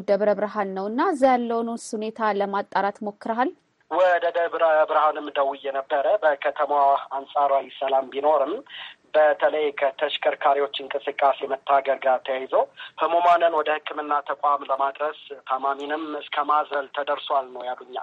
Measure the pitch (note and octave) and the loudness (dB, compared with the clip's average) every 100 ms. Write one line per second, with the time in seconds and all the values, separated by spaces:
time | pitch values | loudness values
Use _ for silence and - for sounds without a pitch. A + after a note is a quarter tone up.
0 | G3 G3 G#3 G3 G3+ G3+ G3 F#3+ G3 A#3 | 0 2 2 2 -2 -2 -4 -4 -4 0
1 | F4+ D4+ C4 B3 A#3+ A#3 A#3 A#3 - A3 | 0 4 4 4 2 -2 -2 -6 -8 -8
2 | G#3+ A3 A3 G3+ G3+ G3+ G3 F#3 G3 - | -8 -2 -2 0 -2 -2 -2 -2 -2 -4
3 | G#3 - - A3+ C4+ - _ _ _ D#3+ | -10 -10 -6 -2 -2 -2 _ _ _ 2
4 | F#3 F3 E3+ E3+ E3+ D#3+ E3 D#3 D#3 D3+ | 4 4 2 0 -2 2 4 4 4 4
5 | D3+ D3+ D3 C#3+ C#3 C#3 C3+ C3+ C3+ D3+ | 2 2 -4 -2 -2 -2 -6 -6 -2 0
6 | C#3+ - D#3 C#3+ D3+ C3+ C#3+ C#3+ C#3 C#3 | 2 2 2 0 -2 -2 0 4 4 4
7 | - C3+ C#3 D3 C#3+ C#3 B2+ - C3+ C3+ | 0 -8 -6 0 2 2 -2 -6 -2 0
8 | C3 C3 D3 D3+ C3+ G#3+ - - - - | -2 -2 2 2 2 -4 -10 -18 -18 -20
9 | _ D#3 D3+ D3 D3+ D3+ D3+ C#3+ C#3 - | _ 4 4 4 2 2 -2 0 -2 -2
10 | D3 - D3+ C#3 D3+ C#3 C#3 - C3+ C#3+ | -4 -2 -2 0 2 2 0 -4 -8 -6
11 | - - C#3+ - C3 C3+ - C#3 C3+ C3 | -6 0 0 0 -4 -8 0 2 2 0
12 | C3+ B2+ - C3 C3 F3+ C#4 - - - | 2 0 0 -6 0 0 0 -4 -18 -6
13 | D#3+ E3+ F3 E3+ E3+ D#3+ D3+ D3+ - D3+ | 0 2 4 6 4 2 0 -2 -4 -8
14 | D3 D3 - C#3+ D3+ C#3+ C#3 C3+ C#3 C3+ | -2 -2 -2 -2 0 0 0 -2 -2 -2
15 | D3 D#3 - C#3 - C3 C3+ C#3 C#3+ D#3 | -6 -6 -14 -18 -6 -4 -2 -4 -4 -6
16 | D#3 D3+ C#3+ - D3 D3 D3 C#3+ C3 - | -6 -8 -6 -6 0 0 0 -4 -6 -6
17 | C#3+ C#3+ - D3 B2+ B2+ B2 B2+ B2+ A#2+ | -4 -4 -2 -2 -2 -10 -10 -10 -10 -6